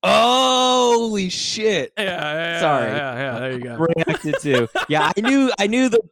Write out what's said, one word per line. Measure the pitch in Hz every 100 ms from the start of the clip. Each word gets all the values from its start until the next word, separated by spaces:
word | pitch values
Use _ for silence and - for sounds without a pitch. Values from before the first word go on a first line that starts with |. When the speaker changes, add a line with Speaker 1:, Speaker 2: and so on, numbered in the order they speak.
Speaker 1:
Holy | 185 220 233 254 262 254 254 254 247 233 226 208 185
shit. | - - - 214 190 131 -
Speaker 2:
Yeah, |
yeah, | 196 175 151 156 170
yeah, | 170
Speaker 1:
Sorry. | 165 139 120
Speaker 2:
yeah, | 139 139 120
yeah, | 135 117
there | 131
you | 127
go. | 120 117
Speaker 1:
Reacted | 165 165 165 156 156 175
to. | 147 127 117 381
Speaker 2:
<laughs> | -
Speaker 1:
Yeah, | 151 151 180
I |
knew, | 226 277 262 208
I | 202
knew | 240 254
the | 226 180